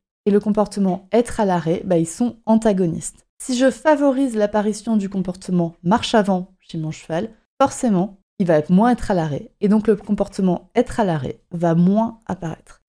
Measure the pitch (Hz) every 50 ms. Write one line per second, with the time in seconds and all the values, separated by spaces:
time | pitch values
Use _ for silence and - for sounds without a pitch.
0 | _ _ _ _ _ 208 202 208 202 214 202 214 202 202 - 208 196 190 180 180
1 | - _ - 233 233 - - - 214 190 180 170 151 160 165 - - - 180 165
2 | 165 165 - - 240 240 - - _ 214 226 220 220 220 202 185 185 165 170 170
3 | - - - _ _ _ _ _ - - 254 240 262 262 262 - - 320 302 277
4 | 285 277 262 262 277 254 226 214 208 208 214 214 202 214 208 208 - 233 226 214
5 | 196 190 - 196 180 185 180 - - - 180 175 170 165 - _ - 170 208 -
6 | - - - 220 196 202 190 180 185 - _ _ _ - - 165 156 156 156 -
7 | - - 160 170 214 220 - _ _ _ _ _ 277 277 - - - 240 202 175
8 | 185 208 - _ _ _ _ - 196 170 165 151 151 - 180 185 226 247 247 240
9 | - - 202 175 156 156 143 - 220 - _ _ - 196 208 220 208 226 208 196
10 | - - 208 - 196 196 - - 190 185 175 - - _ _ 233 254 - - -
11 | 214 185 165 151 131 - - - _ _ - 165 175 170 165 170 175 185 202 214
12 | 226 226 226 - _ - 185 180 180 160 - - _ - - _ _